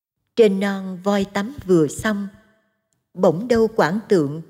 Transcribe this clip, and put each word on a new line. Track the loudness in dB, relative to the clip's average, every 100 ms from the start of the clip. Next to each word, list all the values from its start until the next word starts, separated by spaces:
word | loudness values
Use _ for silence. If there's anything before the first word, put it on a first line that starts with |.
| _ _ _ 4
Trên | 4 4
non | -2 -6 -8 -6
voi | -2 0 -2
tắm | -4 -6 -8 0
vừa | 2 2
xong, | -2 -4 -4 -6 -12 _ _ _ _ _ _ _
bỗng | -2 0 0 0
đâu | 0 2
quảng | 2 0 -2 0
tượng | 0 0 -4 -8